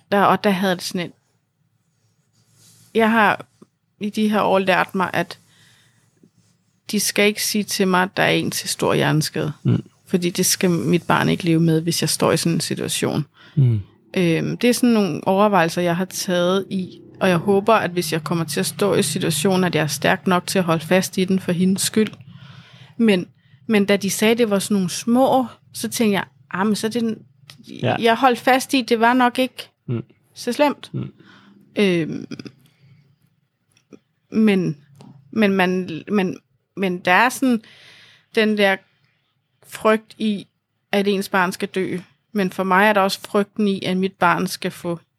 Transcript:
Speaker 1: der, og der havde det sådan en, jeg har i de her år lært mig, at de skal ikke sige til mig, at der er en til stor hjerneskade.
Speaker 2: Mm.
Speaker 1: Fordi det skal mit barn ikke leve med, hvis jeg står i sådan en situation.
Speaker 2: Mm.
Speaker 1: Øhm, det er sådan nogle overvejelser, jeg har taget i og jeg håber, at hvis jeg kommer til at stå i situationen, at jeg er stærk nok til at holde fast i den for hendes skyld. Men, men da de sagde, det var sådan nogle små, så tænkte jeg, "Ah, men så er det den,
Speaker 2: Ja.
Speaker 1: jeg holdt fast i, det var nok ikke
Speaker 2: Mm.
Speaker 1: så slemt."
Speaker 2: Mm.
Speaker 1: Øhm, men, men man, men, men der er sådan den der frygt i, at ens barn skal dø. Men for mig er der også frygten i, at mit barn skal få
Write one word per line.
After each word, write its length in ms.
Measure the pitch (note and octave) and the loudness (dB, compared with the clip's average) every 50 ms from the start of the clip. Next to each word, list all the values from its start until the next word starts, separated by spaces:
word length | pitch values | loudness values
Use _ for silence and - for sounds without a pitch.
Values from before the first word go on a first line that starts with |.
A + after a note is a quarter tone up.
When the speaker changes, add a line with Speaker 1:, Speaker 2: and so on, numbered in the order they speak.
| _ _ | _ _
Speaker 1:
der, 100 | G3 G3 | 0 2
og 220 | F#3+ D#3 F3+ F#3 - | 4 4 2 2 2
der 60 | G#3+ | 0
havde 260 | G3 F3+ G3+ F#3+ F3+ | 0 2 0 -2 -2
det 80 | F3 - | -2 -6
sådan 180 | - - F#3 E3+ - | -8 -8 -8 -8 -8
en, 40 | - _ _ _ _ _ _ _ _ _ _ _ _ _ _ _ _ _ _ _ _ _ _ _ _ _ _ _ _ _ _ - _ _ _ _ - | -12 _ _ _ _ _ _ _ _ _ _ _ _ _ _ _ _ _ _ _ _ _ _ _ _ _ _ _ _ _ _ -20 _ _ _ _ 0
jeg 180 | A3 A3+ G#3+ | 0 2 2
har 340 | A3+ A#3 G#3 F#3+ - - - - _ _ - _ _ _ _ _ _ _ | 4 4 4 4 2 0 -4 -12 _ _ -20 _ _ _ _ _ _ _
i 100 | G3+ G#3 | -10 -6
de 200 | - G#3+ G#3+ G#3+ | -2 -2 0 0
her 120 | G#3+ G3+ | 2 2
år 180 | F#3+ F3+ F#3+ F#3+ | 2 2 2 2
lært 360 | G3 F#3+ F3+ E3+ E3+ - - | 2 2 2 2 0 0 -2
mig, 140 | G3 F3+ - - | -2 -4 -2 -2
at 260 | - E3+ - - - _ _ _ _ _ _ _ _ _ _ _ _ _ _ _ _ _ _ _ _ _ _ _ _ _ _ _ _ _ - | -4 -4 -6 -10 -16 _ _ _ _ _ _ _ _ _ _ _ _ _ _ _ _ _ _ _ _ _ _ _ _ _ _ _ _ _ -6
de 80 | - G#3 | -4 -4
skal 260 | - - - - G3+ | -4 -2 0 0 0
ikke 180 | G#3 G#3 - - | 0 0 -2 -4
sige 200 | - - G#3+ G3 | -4 -2 -4 -4
til 240 | - - - G3 F#3+ | -4 -2 -2 0 2
mig, 160 | F#3 F3+ F#3 | 2 2 0
at 60 | G3 - - | 0 0 0
der 60 | D#3+ | 0
er 60 | E3 | 2
en 200 | E3 E3 D#3+ - | 2 0 -2 -4
til 180 | - - - - | -6 -6 -6 -8
stor 240 | - - - E2+ G2+ | -6 -2 0 0 2
hjerneskade. 600 | D3 C3+ D3 D3 D#3 C#3+ - - D#3 D#3+ D#3 D3 - - | 2 2 2 2 0 0 -2 -4 -4 -6 -6 -6 -4 -2
Speaker 2:
Mm. 200 | - A#2 - - - _ _ _ | 0 0 0 -2 -8 _ _ _
Speaker 1:
Fordi 240 | - - F#3 F3 F3 | -4 -4 -2 -2 -2
det 160 | F3 - F#3 | -2 -2 0
skal 240 | - - - - F#3 | 0 0 0 0 0
mit 340 | F3 E3 - D3 F3 E3+ - | 0 0 0 0 0 0 0
barn 260 | - D#3 D#3 - D#3 | 0 0 2 2 0
ikke 140 | E3 E3 - | 0 0 0
leve 160 | E3+ E3 D#3+ | 0 2 2
med, 220 | E3 E3 D#3+ D#3+ | 2 2 2 0
hvis 200 | D#3+ E3+ D#3+ - | 0 -2 -2 -2
jeg 80 | - D3+ | -4 -4
står 220 | - - - - | -2 0 0 0
i 60 | - D#3+ | 2 0
sådan 160 | - E3+ E3 | 0 -2 -2
en 80 | E3 | -2
situation. 640 | - - C3+ - - - - - - B2+ - - D3 - _ _ - - - | -4 -4 -6 -6 -6 -6 -4 -4 -4 -2 -2 -4 -6 -8 _ _ -20 -6 0
Speaker 2:
Mm. 240 | D3+ C3+ B2 A2+ G#2 F#2+ - _ _ _ _ - F#3+ | 2 2 2 2 0 -4 -8 _ _ _ _ -4 -2
Speaker 1:
Øhm, 400 | F#3 E3+ E3 D#3+ D3 D3 D#3 E3+ | 0 0 0 0 -2 -4 -4 0
det 120 | - A#3+ | 0 0
er 40 | A#3+ | 2
sådan 160 | - - A#3+ | 2 2 2
nogle 380 | A#3 G#3+ G3+ F3+ D3 - - - | 4 2 2 0 -2 -4 -2 0
overvejelser, 540 | F#3+ F#3+ G#3 G#3+ G3+ F#3 E3 E3 - F3+ | 2 2 2 4 4 2 2 2 0 -2
jeg 140 | F3 F3 E3+ | -2 0 0
har 100 | F3 F#3+ | -2 -4
taget 600 | F#3 - - - - F3+ F3 F3 F3 F#3 G3 F#3+ - | -6 -6 -8 -4 -2 0 0 2 2 0 0 -2 -4
i 300 | - F#3+ F#3 E3+ - - - - - - | -6 -6 -6 -8 -12 -18 -20 -20 -8 -2
og 100 | - F#3+ | 0 0
jeg 80 | F3+ E3 | 2 2
håber, 360 | C3+ G#3 G3 G3 G3+ A#3 A3+ | 2 2 2 2 4 4 4
at 180 | G3+ - F3 | 4 2 0
hvis 220 | F3 F3+ E3+ - - | -2 -4 -2 -2 -4
jeg 100 | D#3+ D#3 | -4 -2
kommer 200 | - F3+ E3+ E3 | -2 -2 -2 -2
til 140 | D#3+ - F#3+ | -2 -2 -4
at 60 | F#3+ | -4
stå 280 | - - - G#3 G3 E3 | -4 -2 -2 0 2 2
i 80 | - G3+ | 2 0
situationen, 600 | - - F#3 F3+ D#3+ D#3+ - - G3 F#3+ F#3 F#3 | 0 -2 -2 -2 -2 -2 0 0 2 2 2 2
at 120 | F3 - | 2 0
jeg 80 | D3+ D#3 | 0 0
er 40 | D3 | -2
stærk 400 | - - - F3+ F#3 F#3+ - G3 | -2 -2 0 0 0 0 0 0
nok 200 | F#3 F3+ F3+ - | 0 0 -2 -2
til 120 | - G3 | -2 0
at 60 | F3+ | 0
holde 200 | F3 E3 E3 D#3+ | 2 0 -2 0
fast 320 | D#3+ F#3 F#3 F#3 - - - | 0 0 0 0 0 -2 -2
i 80 | F#3 | -2
den 140 | F3+ F#3+ F#3+ | 0 0 -2
for 120 | - - | -2 -2
hendes 300 | F3 E3 F#3 F#3 G3 F#3+ | -2 0 0 0 0 0
skyld. 300 | - - - G#3+ G#3+ G#3 - - - - - - - - - - - - - - - - _ - | -2 -2 0 0 0 -2 -4 -10 -20 -20 -20 -20 -20 -20 -20 -20 -20 -20 -20 -20 -20 -14 _ 0
Men, 300 | A#3 A3 G3 F#3 E3 - _ _ _ _ - _ - - | 2 2 2 2 0 -4 _ _ _ _ -20 _ -4 0
men 180 | A3 G#3 G3+ | 2 2 2
da 120 | G3 G3+ G3 | 2 2 0
de 120 | G3 G3 | 0 -4
sagde, 260 | - - G#3+ G#3+ A#3+ | -2 0 0 2 2
det 140 | A#3 A#3+ G#3+ | 2 2 0
var 100 | G3+ G3 | 0 -2
sådan 160 | F#3 - G#3+ | 0 0 0
nogle 140 | G3 F#3 E3+ | 0 0 -2
små, 560 | - - - - A#3 B3 C4+ B3+ A#3 C4 B3+ A3+ - - _ _ - | -4 -6 -2 0 2 4 4 4 4 2 0 -2 -6 -16 _ _ -10
så 160 | - - A3 | -8 -8 -6
tænkte 240 | A3 - A#3+ G#3+ G3+ | -2 0 0 2 2
jeg, 100 | F3+ - - _ _ _ _ | 0 -2 -6 _ _ _ _
"Ah, 140 | - F3 G3 | -6 -2 0
men 100 | G#3+ G#3 | 0 0
så 120 | G3 - A3 | -2 -2 -4
er 40 | |
det 100 | A3 A#3+ | -4 -2
den, 160 | A3+ A3+ A3 - - _ _ _ _ - - - - - | -4 -4 -4 -8 -12 _ _ _ _ -20 -20 -20 -20 -20
Speaker 2:
Ja. 280 | - - - A#2 A#2 - | -10 -4 -2 -2 -2 2
Speaker 1:
jeg 160 | A3 A3+ A3+ | 2 2 2
holdt 240 | A3 B3+ C4 A#3+ A#3 | 4 2 2 2 2
fast 340 | - - B3 C4 B3+ - - | 2 2 2 2 0 0 -2
i, 80 | C4+ | -2
det 180 | A#3+ - A#3+ A3 | 0 0 0 2
var 140 | A3+ A#3 B3 | 2 2 4
nok 260 | B3+ B3+ A#3+ A#3+ - | 2 2 2 2 0
ikke 300 | B3+ B3 - - - - _ _ _ - | -2 -2 -4 -10 -20 -20 _ _ _ -6
Speaker 2:
Mm. 160 | B2 A2+ - - _ _ _ _ _ | -6 -6 -6 -10 _ _ _ _ _
Speaker 1:
så 200 | - - B3 A#3+ | -10 -8 -6 0
slemt." 360 | - D4 C#4+ - - - - - | 2 2 0 0 -2 -8 -10 -10
Speaker 2:
Mm. 180 | C3 B2+ - - _ _ - - - - - _ _ _ _ _ | -8 -8 -10 -12 _ _ -20 -20 -20 -20 -20 _ _ _ _ _
Speaker 1:
Øhm, 500 | - G#3 F#3+ F3+ E3+ D#3+ D3 - - - - - - - - - _ _ _ _ _ _ _ - _ _ _ _ _ _ _ _ _ _ _ _ _ _ _ _ _ _ _ - - _ _ _ _ _ _ | 0 0 2 2 0 -2 -4 -6 -10 -10 -12 -14 -16 -16 -18 -20 _ _ _ _ _ _ _ -20 _ _ _ _ _ _ _ _ _ _ _ _ _ _ _ _ _ _ _ -20 -20 _ _ _ _ _ _
men, 460 | - G#3 A3 G#3+ G3 F#3+ F3 D#3+ D#3 - _ _ _ - - - - - _ _ | -2 2 2 4 2 2 0 -2 -6 -8 _ _ _ -20 -20 -20 -20 -20 _ _
men 220 | - A3 G#3+ G3 G3 | -2 0 2 2 2
man, 500 | F#3+ F3+ F3+ F#3 F#3 F3+ D#3+ D#3+ D3+ - - | 2 0 0 0 -2 -4 -6 -10 -12 -6 -2
men, 300 | G3 G#3 F#3 F#3 - - - _ _ _ _ _ _ - | -2 -2 0 -2 -4 -8 -14 _ _ _ _ _ _ -4
men 220 | G3 F#3+ F3+ F3+ | -4 -4 -4 -2
der 120 | - F#3 | 0 2
er 180 | F3+ F#3+ A3+ B3+ | 4 4 4 2
sådan 320 | B3+ - - C4 B3 A3 - - - - - - - - - - - _ _ _ - | 0 0 0 0 0 0 -4 -10 -20 -20 -20 -20 -20 -20 -20 -20 -20 _ _ _ -2
den 220 | A3+ A3 G#3+ G#3+ G#3 | 0 0 2 2 2
der 180 | G3+ G3 F#3+ F#3+ - _ _ _ _ _ _ _ _ _ _ _ _ _ _ _ _ - | 2 2 2 0 -4 _ _ _ _ _ _ _ _ _ _ _ _ _ _ _ _ -20
frygt 480 | - - - A3 G#3+ A3 A3 _ - - | -14 -2 2 2 2 2 0 _ -10 -6
i, 300 | G#3+ A3 G#3 F#3+ - - _ _ _ _ _ _ _ _ | -4 -4 -4 -4 -8 -14 _ _ _ _ _ _ _ _
at 160 | - G3+ G3 G3+ | -2 0 0 0
ens 220 | G3+ F#3+ G3 - | 0 -2 -2 -2
barn 220 | - G3 F3+ F3 | 0 0 0 0
skal 160 | F#3+ - - F#3+ | -2 -6 -8 -6
dø. 300 | - F#3+ F#3+ - - F3+ E3 - _ _ _ _ | -4 -4 -4 -4 -6 -8 -10 -14 _ _ _ _
Men 200 | - G#3 F#3+ F#3 | -4 -2 -2 -2
for 120 | - - F#3 | -2 -4 0
mig 240 | F#3+ F#3 F#3 G3+ G#3+ | 2 4 4 4 4
er 60 | G#3 | 4
der 80 | G3+ | 4
også 180 | F#3+ G3 G3 - | 2 0 -2 -6
frygten 460 | - - - G#3 G3+ - _ - G#3+ G3+ | -8 -2 -2 -2 -2 -2 _ -2 -2 -2
i, 160 | G3 F#3+ - | -2 -2 -2
at 120 | - F#3 F#3 | -4 -2 -2
mit 160 | F#3+ F#3+ F#3+ | -2 -4 -2
barn 340 | _ F#3+ E3+ E3+ E3+ F#3 F3+ | _ 0 2 2 0 -2 -4
skal 240 | - - - F3+ | -6 -6 -8 -8
få 280 | - - - F3 E3+ E3 - _ _ | -8 -8 -8 -8 -8 -8 -10 _ _